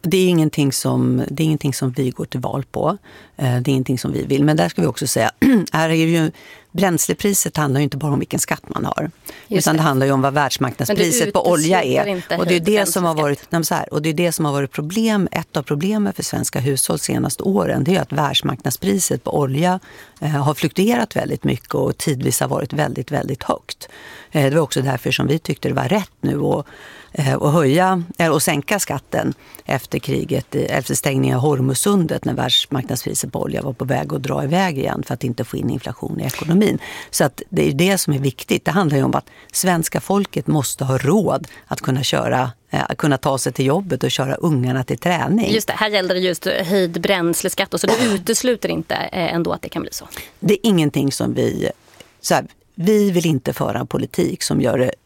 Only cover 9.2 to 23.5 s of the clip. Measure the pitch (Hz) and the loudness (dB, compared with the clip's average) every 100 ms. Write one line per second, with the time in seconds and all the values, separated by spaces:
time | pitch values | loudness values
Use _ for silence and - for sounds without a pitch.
9.2 | - - - 196 156 156 156 131 135 139 | -20 -20 -2 0 2 4 4 4 4 4
10.2 | 135 143 139 - 131 - 135 208 175 160 | 2 2 0 0 -4 -2 -2 2 2 2
11.2 | 156 - - 170 160 185 139 131 202 185 | 0 2 2 2 4 2 2 0 0 -4
12.2 | - 170 175 175 165 208 196 196 175 156 | -4 -2 2 2 2 2 2 0 0 2
13.2 | 147 143 - 170 160 170 - 151 156 156 | 0 -2 -2 -2 0 -2 -2 -2 -2 0
14.2 | 175 160 156 139 139 - 151 202 226 208 | 0 0 0 0 -2 -4 -4 0 2 2
15.2 | 180 165 165 160 139 147 190 214 202 - | 0 -2 -4 -6 -2 -2 0 0 -2 -2
16.2 | - - - 143 131 135 - 165 - 127 | -6 -4 -4 -2 0 0 -2 -2 -2 -2
17.2 | - - - 196 170 165 135 185 - 143 | -2 -2 0 2 2 0 2 0 0 -2
18.2 | 143 139 143 131 139 - 190 196 - 127 | 0 0 -2 -4 -4 -4 -2 0 0 -2
19.2 | - 143 135 135 180 185 - - - - | -2 -2 0 2 0 0 -6 -20 -20 -6
20.2 | 151 147 139 147 160 - 202 240 240 - | -4 0 0 0 -2 2 2 2 0 -2
21.2 | - 131 143 123 - 147 131 - - 131 | -4 -2 -2 -2 -2 -2 -2 -2 -2 0
22.2 | 131 - 131 135 127 143 151 - 127 143 | 0 0 0 -2 -4 -2 -2 -4 -4 -4
23.2 | 139 135 - | -4 -6 -4